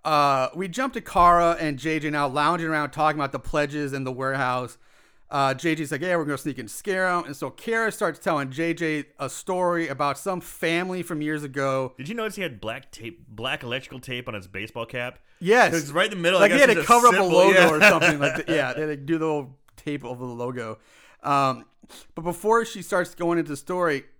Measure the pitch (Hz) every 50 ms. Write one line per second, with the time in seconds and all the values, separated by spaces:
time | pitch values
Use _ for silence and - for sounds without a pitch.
0 | - 156 156 147 143 143 139 135 131 - - 165 196 185 165 247 262 269 - 226
1 | - - - 190 175 175 175 175 170 170 170 170 165 151 143 123 135 160 156 156
2 | 143 151 151 147 143 139 127 151 147 156 175 170 165 160 160 151 147 139 - 156
3 | 151 151 156 151 143 135 - 180 - - - 151 147 143 147 151 147 139 135 135
4 | 131 131 127 123 131 131 135 139 135 127 127 127 127 120 - _ _ _ _ _
5 | _ _ _ _ - _ - 143 139 135 131 127 165 170 160 156 156 135 156 135
6 | 165 185 175 170 151 147 143 127 - 151 131 127 117 107 - - - 202 185 185
7 | 185 185 180 175 - 135 147 - 160 131 - - - 226 226 226 226 214 - -
8 | 208 170 151 - - 190 165 147 139 131 127 147 165 170 165 165 170 160 156 147
9 | 143 _ _ - 139 127 - - - - 185 180 180 175 175 170 165 139 139 135
10 | 147 143 135 - - 196 185 175 170 - - - - 165 165 170 180 185 180 180
11 | 170 - 175 151 151 151 156 151 147 139 131 143 139 135 135 135 131 127 - -
12 | 143 156 233 240 220 214 208 208 185 156 120 98 104 107 117 135 - - - -
13 | 110 117 - - - - 107 107 113 131 143 151 131 120 120 135 135 - 135 127
14 | - 131 123 123 120 127 107 101 90 92 95 95 104 110 - 117 117 - - 123
15 | 120 127 - - _ _ _ _ 170 185 220 247 220 170 165 165 147 143 143 170
16 | 202 214 214 180 165 170 190 180 202 208 - 277 277 247 214 170 143 - 240 240
17 | 240 240 185 196 190 180 165 170 185 196 190 185 175 165 156 151 196 208 180 160
18 | 170 175 156 143 143 156 156 160 151 160 160 151 135 127 127 147 156 151 151 139
19 | 139 143 165 160 160 160 151 147 135 131 131 _ _ _ _ - _ 151 147 147
20 | 127 120 127 120 127 123 120 120 120 127 127 123 113 110 110 _ _ _ _ _
21 | - - _ _ - 139 143 143 139 135 127 117 110 _ _ _ - _ - -
22 | - - _ - 165 175 170 - - 214 226 233 226 226 - 202 170 - 208 180
23 | 175 - - - 175 170 170 170 160 151 147 135 - - 185 180 175 165 143 139
24 | 139 - -